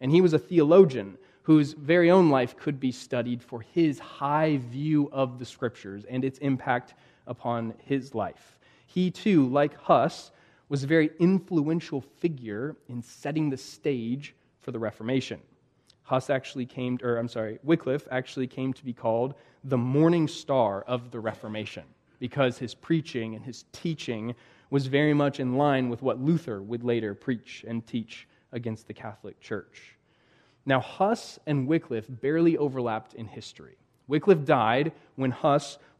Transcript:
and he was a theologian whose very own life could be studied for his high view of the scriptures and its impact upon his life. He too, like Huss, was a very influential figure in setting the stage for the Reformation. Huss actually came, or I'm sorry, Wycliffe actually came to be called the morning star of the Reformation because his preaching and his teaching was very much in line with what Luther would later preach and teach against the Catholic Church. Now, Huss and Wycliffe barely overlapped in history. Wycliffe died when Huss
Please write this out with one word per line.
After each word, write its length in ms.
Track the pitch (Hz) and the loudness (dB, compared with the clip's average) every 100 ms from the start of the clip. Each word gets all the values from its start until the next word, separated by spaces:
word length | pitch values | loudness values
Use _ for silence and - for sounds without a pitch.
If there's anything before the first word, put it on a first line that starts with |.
and 100 | 131 | 2
he 100 | 165 | 6
was 120 | 180 | 6
a 80 | 156 | 4
theologian 760 | - 170 147 180 190 127 98 92 - _ | 2 4 8 10 8 6 -8 -12 -20 _
whose 320 | - 156 143 | 4 6 4
very 360 | 156 143 175 170 | -2 2 4 8
own 180 | 185 170 | 8 8
life 280 | 135 117 - | 6 2 -4
could 240 | - 139 | -6 -2
be 100 | 135 | -4
studied 500 | 123 - 123 123 120 | -4 -6 -4 -4 -6
for 200 | - 117 | -8 -14
his 400 | - 175 160 135 | -6 2 2 2
high 560 | - - 139 151 160 147 | -8 -6 0 2 2 0
view 520 | 120 127 151 151 143 | -2 -4 2 2 2
of 260 | 135 131 123 | 0 -2 -4
the 60 | |
scriptures 600 | 120 - 120 - 101 101 107 | -14 -6 -6 -6 -12 -12 -8
and 140 | 131 | -4
its 160 | 131 - | -4 -2
impact 540 | 143 131 - 123 - - _ _ - | -2 -2 0 -2 -4 -20 _ _ -16
upon 440 | 120 123 117 113 110 | -10 -6 -4 -6 -10
his 320 | - 139 135 110 | -4 -4 -4 -6
life. 420 | 92 - _ _ _ _ | -6 -8 _ _ _ _
He 280 | _ 180 180 | _ -2 -2
too, 340 | - 220 175 131 | -2 2 4 4
like 300 | 139 151 - | 2 0 -2
Huss, 560 | - 147 143 - - _ _ _ - | 2 4 4 -4 -18 _ _ _ -6
was 140 | 139 | -4
a 60 | 135 | 2
very 220 | 165 151 - | 2 2 2
influential 800 | 180 190 185 170 147 165 - 139 | 2 2 0 -2 0 -2 -4 -8
figure 760 | - _ 170 143 113 101 139 156 - | -8 _ -4 -4 -8 -8 -8 -10 -14
in 120 | 120 | -12
setting 480 | 117 - 151 156 151 | -14 -12 -6 -2 -2
the 80 | 135 | -4
stage 800 | - - 156 131 113 135 147 _ _ _ | -10 -8 -4 -4 -4 -6 -10 _ _ _
for 140 | - | -12
the 60 | 120 | -6
Reformation. 600 | 110 - 110 135 131 87 _ _ _ _ _ _ | -6 -6 -2 -2 -2 -8 _ _ _ _ _ _
Huss 280 | - 131 - | -4 -2 0
actually 360 | 135 - 139 123 | -4 -4 -10 -8
came, 320 | - 123 123 | -6 -6 -4
or 160 | 123 117 | -2 -2
I'm 120 | 117 | -4
sorry, 320 | 117 110 110 | -6 -8 -6
Wycliffe 460 | 139 165 135 135 - | 0 0 0 -4 -4
actually 380 | 127 127 - 127 | -6 -6 -6 -8
came 240 | - 131 | -6 -6
to 120 | 127 | -6
be 80 | 131 | -10
called 420 | 117 117 113 131 139 _ _ | -6 -2 0 -2 -6 _ _
the 160 | 135 131 | -4 -2
morning 480 | 123 143 160 175 151 | 0 4 4 4 0
star 560 | - - 135 107 98 | -4 -2 2 2 0
of 300 | 110 123 120 | -4 -6 -6
the 80 | 117 | -8
Reformation 640 | 110 104 107 107 101 - - _ _ - | -6 -6 -8 -10 -10 -12 -18 _ _ -12
because 400 | 123 143 131 - | -6 0 0 0
his 160 | 123 | -10
preaching 600 | - - 165 147 123 113 110 | -10 -2 -2 -2 -6 -8 -10
and 80 | |
his 220 | 120 117 - | -14 -16 -18
teaching 640 | - 170 156 - 113 113 120 _ _ - | -10 -8 -6 -6 -6 -6 -10 _ _ -4
was 160 | 139 131 | -2 0
very 280 | 139 151 | 2 4
much 240 | 147 143 135 | 4 2 0
in 180 | 127 131 | -2 0
line 320 | 147 131 127 | 2 2 0
with 120 | 117 | -2
what 180 | 131 120 | -2 -2
Luther 400 | 139 170 - 101 | 0 0 -2 -10
would 220 | 101 120 | -8 -6
later 320 | 120 117 107 | -2 -2 -2
preach 500 | 101 - 117 - - 113 | -6 -6 -6 -8 -18 -10
and 180 | 117 - | -10 -6
teach 400 | 120 110 - - _ _ | -8 -8 -14 -20 _ _
against 380 | 120 117 107 - | -10 -8 -10 -12
the 60 | |
Catholic 440 | - 110 101 101 - | -16 -16 -16 -18 -18
Church. 540 | - 104 - - - _ _ _ _ _ _ _ - | -10 -10 -10 -20 -20 _ _ _ _ _ _ _ 0
Now, 120 | 135 | 0
Huss 580 | - - 196 233 - - - | 0 0 0 0 -6 -12 -4
and 220 | 143 131 | -2 0
Wycliffe 380 | 160 - 117 107 | -2 -2 -8 -8
barely 480 | 123 139 160 170 151 | -6 -2 2 2 2
overlapped 580 | 147 127 120 110 - | 0 -2 -4 -4 -8
in 120 | - 107 | -16 -16
history. 500 | - - - 71 _ _ _ - | -16 -18 -18 -20 _ _ _ -4
Wycliffe 360 | 151 202 170 | 0 4 4
died 460 | 143 139 110 123 156 - _ | 4 4 4 2 0 -6 _
when 160 | - 131 | -4 -4
Huss 480 | 120 156 143 - - _ | 0 2 2 0 -16 _